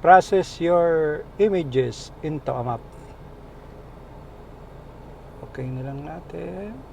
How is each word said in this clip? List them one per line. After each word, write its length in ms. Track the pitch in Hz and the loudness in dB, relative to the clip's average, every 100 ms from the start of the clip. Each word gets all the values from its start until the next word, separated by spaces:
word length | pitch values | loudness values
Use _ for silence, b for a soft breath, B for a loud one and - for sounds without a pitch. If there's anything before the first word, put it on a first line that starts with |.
Process 560 | 165 185 175 190 170 - | 12 10 10 2 2 -2
your 640 | 165 175 170 160 151 151 - - | 2 4 4 4 2 -2 -8 0
images 720 | 208 185 147 127 123 107 - - 156 | 2 2 2 2 0 -4 -14 -8 -6
into 240 | 151 131 | -4 -4
a 120 | 127 120 | -4 -4
map. 160 | 117 - - - - - - - - - - - - - - - - - - - - - - - - - - - | -6 -8 -18 -18 -18 -18 -18 -18 -18 -18 -18 -18 -18 -18 -18 -18 -18 -18 -18 -18 -18 -18 -18 -18 -18 -18 -16 -14
Okay 200 | - 127 | -10 -8
na 120 | 127 135 | -8 -8
lang 200 | 139 151 | -10 -10
natin. 680 | 165 - 170 170 185 208 254 262 | -12 -12 -12 -10 -10 -12 -14 -16